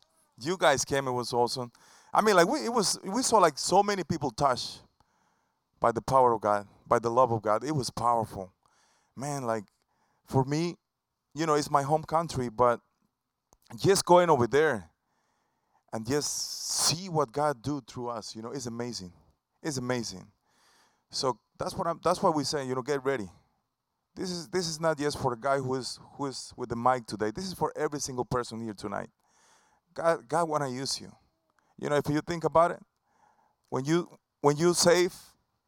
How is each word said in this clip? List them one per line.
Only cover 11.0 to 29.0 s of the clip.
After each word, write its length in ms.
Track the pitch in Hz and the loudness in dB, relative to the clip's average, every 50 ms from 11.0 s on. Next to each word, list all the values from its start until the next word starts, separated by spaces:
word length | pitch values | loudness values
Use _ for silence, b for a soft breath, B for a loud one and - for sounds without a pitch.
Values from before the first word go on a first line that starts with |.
| _ _ _ _ _ _ - | _ _ _ _ _ _ -6
you 120 | 143 165 | -2 0
know, 80 | 160 147 | 2 2
it's 160 | 151 143 160 | 2 2 2
my 120 | 151 143 | 0 0
home 200 | 139 139 156 156 | 2 2 0 -2
country, 460 | 151 - 156 160 170 156 - 131 123 120 | -2 -2 -2 -2 -2 -2 -4 -4 -4 -2
but 320 | 107 110 123 120 117 110 _ _ _ _ _ _ _ _ _ _ _ _ _ _ _ _ _ - - 110 | 0 2 4 4 4 2 _ _ _ _ _ _ _ _ _ _ _ _ _ _ _ _ _ -20 -8 0
just 260 | - 175 196 180 - | 2 4 4 4 6
going 260 | - 175 175 175 170 | 6 8 8 8 6
over 160 | 156 127 120 | 6 4 4
there 440 | 110 123 143 160 156 127 104 85 - _ _ _ _ _ _ _ _ _ _ _ _ _ _ _ _ _ _ _ _ | 4 4 4 4 2 2 -2 -6 -12 _ _ _ _ _ _ _ _ _ _ _ _ _ _ _ _ _ _ _ _
and 140 | - 113 113 | -10 -8 -4
just 800 | 123 156 147 135 - - - - - - - - - - - - | -2 -2 -2 -2 -2 -4 -6 -6 -8 -8 -8 -8 -6 -4 -2 0
see 220 | - 151 170 190 190 | 0 -2 -2 -4 -4
what 240 | 170 156 143 120 | -2 -2 -2 -2
God 300 | - 143 147 151 143 117 | -2 0 0 0 -2 -2
do 180 | 104 135 147 143 123 | -4 -6 -6 -6 -6
through 220 | - - 127 120 120 | -10 -12 -10 -8 -8
us, 260 | 120 113 - - - | -8 -8 -10 -12 -12
you 80 | 110 | -12
know, 80 | 110 120 | -12 -10
it's 160 | 117 143 120 | -10 -8 -8
amazing. 460 | 120 113 117 120 123 113 101 92 90 87 _ _ _ _ _ _ _ _ _ | -8 -8 -8 -8 -8 -8 -10 -12 -14 -18 _ _ _ _ _ _ _ _ _
It's 140 | - 165 139 | -8 -6 -6
amazing. 500 | 131 123 123 127 123 110 - 95 92 98 104 _ _ _ _ _ _ _ _ _ _ _ _ _ _ _ _ | -4 -2 -2 -2 -2 -4 -6 -10 -14 -16 -20 _ _ _ _ _ _ _ _ _ _ _ _ _ _ _ _
So 280 | - - 139 131 123 - _ _ _ - | -6 -4 -2 -2 -2 -4 _ _ _ -8
that's 160 | - 180 170 | -8 -6 -6
what 120 | - 180 | -4 -4
I'm, 140 | 165 165 139 | -4 -4 -2
that's 200 | - 165 180 180 | 0 0 0 2
why 80 | 202 185 | 2 2
we 140 | 156 151 135 | 2 2 0
say, 220 | - 156 147 135 | -2 -2 -4 -4
you 80 | 127 127 | -4 -4
know, 80 | 131 | -4
get 220 | 120 131 147 139 127 | -2 -2 -2 0 0
ready. 240 | 135 139 120 101 87 - _ _ _ _ _ _ _ _ _ _ _ _ _ _ _ _ | 0 0 0 -2 -6 -12 _ _ _ _ _ _ _ _ _ _ _ _ _ _ _ _
This 140 | - 190 185 | -10 -8 -6
is, 180 | 180 175 160 - | -6 -8 -8 -6
this 180 | - 185 175 | -4 -4 -4
is 140 | 165 160 151 | -4 -4 -2
not 180 | 165 160 156 139 | 0 0 0 0
just 200 | 147 147 135 - | -2 -4 -2 -2
for 160 | 135 131 120 | -2 -2 -2
the 60 | 113 | -2
guy 180 | 120 139 139 139 | 0 0 0 0
who 180 | 131 127 131 | 0 -2 -4
is, 240 | 131 117 - - - - - - | -4 -6 -8 -12 -14 -18 -16 -10
who 120 | - 139 | -8 -8
is 260 | 139 123 - - - - | -8 -8 -10 -14 -14 -12
with 120 | - 123 110 | -10 -8 -6
the 80 | 120 | -4
mic 300 | 117 117 127 131 127 113 | 0 2 2 2 2 -2
today. 240 | - 113 98 107 107 | -6 -4 -2 -2 -2
This 140 | 110 190 190 | -2 -4 -8
is 100 | 190 170 | -8 -6
for 180 | - 156 - - | -4 -4 -4 -2
every 240 | - 151 156 147 143 | -2 -4 -4 -4 -4
single 240 | - 147 131 123 120 | -6 -6 -4 -4 -4
person 380 | - 131 123 117 - 113 110 | -2 -2 -4 -4 -4 -8 -10
here 120 | 117 113 101 | -8 -8 -8
tonight. 340 | - - 104 98 98 | -8 -8 -8 -8 -8